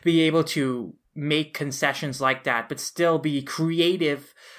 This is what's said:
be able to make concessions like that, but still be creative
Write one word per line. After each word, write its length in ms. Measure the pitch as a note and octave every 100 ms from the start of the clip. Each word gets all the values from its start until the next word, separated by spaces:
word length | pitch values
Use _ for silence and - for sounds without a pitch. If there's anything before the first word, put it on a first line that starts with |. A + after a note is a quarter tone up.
be 180 | E3+ E3
able 220 | D#3+ D#3+
to 500 | D#3 D3+ C3 B2 A2+ - _
make 400 | D3+ D3 D3+ D3+
concessions 680 | - C#3+ C3+ C#3+ C3+ D3 C3
like 240 | C3 C3
that, 240 | C#3 A#2 -
but 120 | C3+
still 380 | - - E3+ D#3+
be 240 | D#3 C#3
creative 920 | C3+ - E3 E3 F3 F#3 D#3 C#3+ - _ -